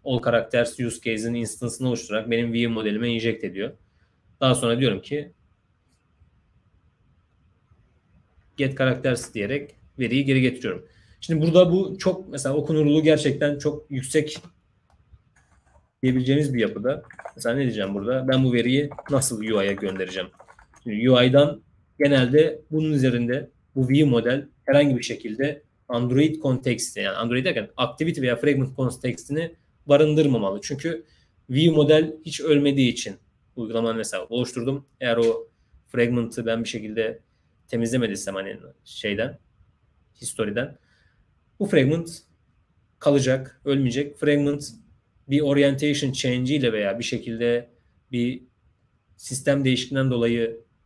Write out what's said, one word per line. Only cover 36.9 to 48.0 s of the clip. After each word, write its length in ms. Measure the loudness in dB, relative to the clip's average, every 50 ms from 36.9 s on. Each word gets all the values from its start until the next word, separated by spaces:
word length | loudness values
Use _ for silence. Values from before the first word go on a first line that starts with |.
| -4 -4 -4 -4 -6 -10 _ _ _ _ _ _ _ _ _ _
temizlemediysem 680 | -4 -2 -2 0 0 0 0 -2 -4 -6 -8 -8 -8
hani 240 | -8 -8 -8 -12 -14 -16 -20 -20 _ _
şeyden, 540 | -20 -16 -8 -6 -4 -2 -2 -4 -6 -8 -12 _ _ _ _ _ _ _ _ _ _ _ _ _ _ _ _
history'den, 580 | -14 -12 -6 -4 -4 -4 -2 -4 -6 -6 -10 -18 _ _ _ _ _ _ _ _ _ _ _ _ _ _ _ _
bu 80 | -4
fragment 560 | 2 4 4 4 4 2 0 -2 -8 -12 -18 -20 _ _ _ _ _ _ _ _ _ _ _ _ _ _ _
kalacak, 640 | 2 4 4 4 4 2 0 0 -4 -10 -18 _ _
ölmeyecek. 540 | -2 0 2 2 0 0 -2 -4 -4 -6 -2
Fragment 520 | 2 2 2 4 2 0 -2 -4 -8 -12 -16 -20 _ _ _ _ _ _ _ _ _ -2
bir 120 | 0 0
orientation 720 | 2 2 4 4 4 4 4 2 0 0 0 0 -2 -2
change 420 | -2 -2 -2 -2 0 0 0 0 0
ile 180 | 0 0 0
veya 260 | 0 0 -2 -2 -2 -4
bir 60 | -4
şekilde 640 | -6 -6 -6 -6 -8 -6 -2 0 0 0 0 -4 -8 _ _ _ _ _ _